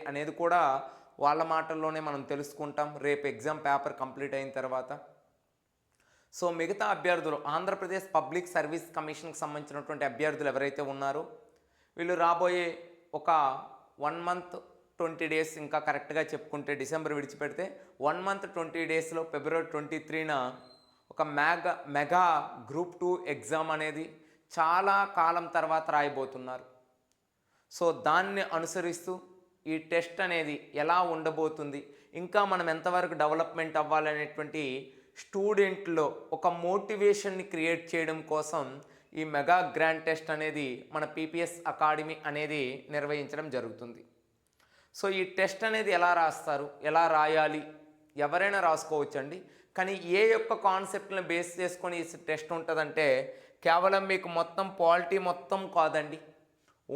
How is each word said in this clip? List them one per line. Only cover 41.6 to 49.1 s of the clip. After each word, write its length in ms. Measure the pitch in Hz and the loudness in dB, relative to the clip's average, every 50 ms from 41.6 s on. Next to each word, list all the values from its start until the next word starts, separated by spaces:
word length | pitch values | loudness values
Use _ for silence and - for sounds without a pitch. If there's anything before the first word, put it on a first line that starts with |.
| - 160 160 | -6 -8 0
అకాడమీ 440 | - 151 151 151 156 151 160 151 156 - 151 | 2 4 4 4 2 -2 -6 -8 -8 -8 -6
అనేది 320 | 147 147 151 147 151 147 131 127 135 - - - 147 | -4 -4 -4 -2 -2 -2 -2 -4 -4 -8 -10 -6 -4
నిర్వహించడం 520 | 147 143 143 151 147 139 143 147 151 156 151 127 123 | -4 -2 -2 -2 -4 -4 -6 -8 -8 -6 -4 -6 -6
జరుగుతుంది. 440 | 113 113 104 113 120 120 110 - - _ _ _ _ _ _ _ _ _ _ _ _ _ _ _ _ _ - - | -6 -6 -10 -12 -14 -16 -16 -18 -20 _ _ _ _ _ _ _ _ _ _ _ _ _ _ _ _ _ -8 -4
So 80 | 202 196 190 190 | -2 0 0 0
ఈ 20 | 185 185 - | -2 -2 0
టెస్ట్ 260 | 190 190 185 185 - 226 220 | 0 0 0 0 -2 -2 0
అనేది 220 | 220 220 208 202 180 | 0 0 2 2 4
ఎలా 140 | 170 175 175 175 170 | 4 6 6 6 4
రాస్తారు, 480 | 160 156 147 - - 156 143 139 147 147 - - 143 151 | 4 2 0 -2 -2 -2 -2 -2 -2 -6 -10 -4 -2 2
ఎలా 120 | 156 160 170 160 156 | 4 4 6 6 6
రాయాలి, 480 | 151 151 156 160 156 156 151 156 151 143 - - - - - _ _ _ _ _ 143 143 | 6 6 6 6 4 4 4 2 -2 -6 -10 -14 -20 -20 -20 _ _ _ _ _ 0 0
ఎవరైనా 340 | 147 165 180 196 202 202 196 180 | 2 2 2 2 2 2 4 4
రాసుకోవచ్చండి. 720 | 165 156 151 - - 156 147 143 143 | 4 4 2 0 0 0 0 0 0